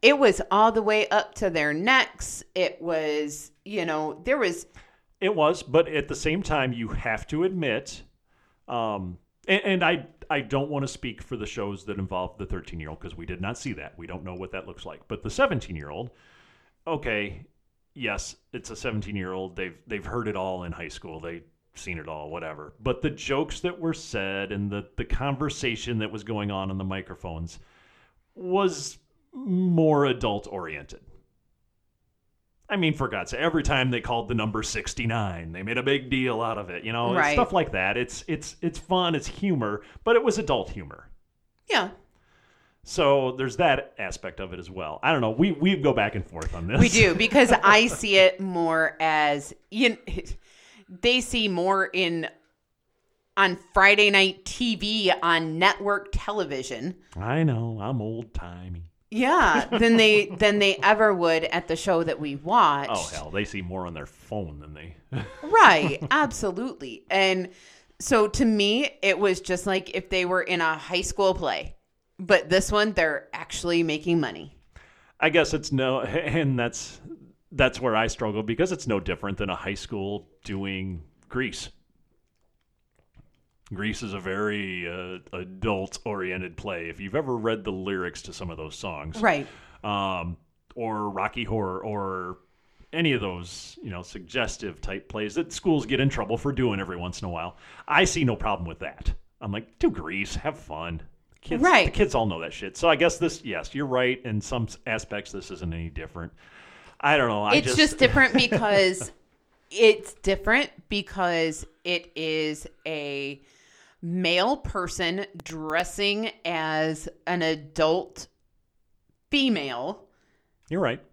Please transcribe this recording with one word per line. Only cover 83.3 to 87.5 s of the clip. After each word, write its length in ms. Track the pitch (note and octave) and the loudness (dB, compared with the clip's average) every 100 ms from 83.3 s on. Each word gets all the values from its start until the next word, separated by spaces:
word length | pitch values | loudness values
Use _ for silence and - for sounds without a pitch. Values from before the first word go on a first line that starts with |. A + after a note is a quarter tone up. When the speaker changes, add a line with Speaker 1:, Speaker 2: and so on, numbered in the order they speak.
| _ _ _ _ | _ _ _ _
Speaker 2:
Grease 280 | F#2+ G#2 G2+ | -6 -4 -4
is 120 | A2+ | -6
a 60 | G2 | -8
very, 680 | F#2 F#2+ G#2 G#2 G2 F#2 F2 | -6 -4 -2 -2 -6 -6 -8
uh, 320 | F2 F2+ F#2 - | -8 -10 -12 -12
adult-oriented 1200 | F2+ F#2 F#2+ A2 G2 G2 - - G2+ F#2 F#2 F2+ E2 | -12 -12 -6 -2 -2 -4 -8 -8 -4 -4 -4 -8 -10
play. 320 | G#2+ F2 E2 | -8 -8 -8
If 100 | E2 | -10
you've 160 | G2 B2 | -6 -4
ever 220 | C#3+ A#2+ | -2 -2
read 260 | A2 | -2